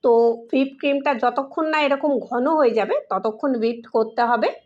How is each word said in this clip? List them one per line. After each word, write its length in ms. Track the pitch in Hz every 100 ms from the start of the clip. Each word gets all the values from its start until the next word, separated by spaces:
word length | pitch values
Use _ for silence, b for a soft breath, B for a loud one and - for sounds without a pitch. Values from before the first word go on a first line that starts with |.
তো 80 | 254 233 233 233 -
হুইপড 260 | 262 269 277
ক্রিমটা 360 | 285 277 285
যতক্ষণ 500 | 247 247 240 277 - 311
না 120 | 311
এরকম 360 | 285 277 294 262
ঘন 280 | - 247 262
হয়ে 240 | 311 254
যাবে, 240 | 220 208 539 -
ততক্ষণ 440 | 190 220 214 285
হুইপ 260 | 247 226 233 -
করতে 300 | 226 220 233
হবে। 260 | - 233 320 -